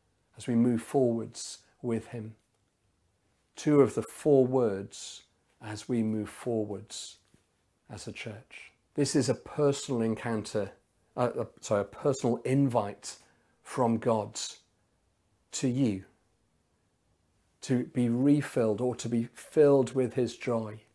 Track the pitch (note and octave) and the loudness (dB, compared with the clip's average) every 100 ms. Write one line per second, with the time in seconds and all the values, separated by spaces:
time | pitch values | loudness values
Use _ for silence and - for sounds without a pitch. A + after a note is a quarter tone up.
0 | _ _ _ - - A#2 A#2+ A#2 - C#3+ | _ _ _ -14 -2 2 4 2 0 2
1 | B2 A#2 A2 - - - _ _ B2 A2+ | 2 0 -6 -12 -14 -16 _ _ -4 -4
2 | - A#2+ A2 A2 _ _ _ _ _ _ | -6 -12 -12 -16 _ _ _ _ _ _
3 | _ _ _ _ _ - - D3 B2+ - | _ _ _ _ _ -6 4 6 6 4
4 | A2 - D#3 C#3 B2+ C3 A#2+ G2 G2+ - | -6 -2 4 6 6 4 2 0 -6 -12
5 | - - _ _ _ _ A2 G#2+ - B2 | -16 -16 _ _ _ _ -14 -12 -4 -2
6 | A2 G#2+ G2+ - - A2+ G#2+ G2 A2 - | 0 -2 -6 -8 -4 -4 -4 -8 -12 -14
7 | - - _ _ _ _ _ _ - G#2 | -16 -18 _ _ _ _ _ _ -18 -16
8 | - G#2 A#2 G#2+ - - - _ _ - | -14 -12 -12 -14 -18 -20 -20 _ _ -2
9 | C#3+ D3+ B2 B2 - - D3 C#3+ - B2 | 0 2 2 0 -4 0 2 0 -2 -2
10 | A2+ A2 A#2+ A2+ G2+ G#2+ G2 - _ _ | 0 -2 -4 -6 -4 -4 -6 -8 _ _
11 | _ - B2 - A2+ - - G#2 G2+ - | _ -2 -2 -2 -8 -8 -2 0 0 -2
12 | D3+ C3 B2+ A#2 B2 C3+ C#3 A#2+ G2+ - | -2 0 0 0 0 2 2 2 -2 -8
13 | - - _ _ _ _ - - A#2+ A2+ | -14 -16 _ _ _ _ -10 0 2 2
14 | A#2+ A2 G#2 - - - _ _ _ _ | 2 0 -2 -8 -12 -12 _ _ _ _
15 | _ _ _ _ _ - C3+ B2 C3 F#2+ | _ _ _ _ _ -4 -2 0 0 0
16 | F#2+ _ _ _ _ _ _ _ _ _ | -8 _ _ _ _ _ _ _ _ _
17 | _ _ _ _ _ _ - B2 B2 - | _ _ _ _ _ _ -2 -2 0 0
18 | A#2+ A#2+ C#3 D3 C#3 - A2+ G2+ B2 A#2 | 0 2 4 4 2 0 2 2 -2 -4
19 | A#2+ A#2+ A#2+ - - - D3 C#3 C3 C3 | -2 -2 -2 -8 -4 4 6 6 4 0
20 | B2+ - A#2 - - A#2 A2 G#2+ - | -2 0 -2 -2 -4 -4 -4 -12 -20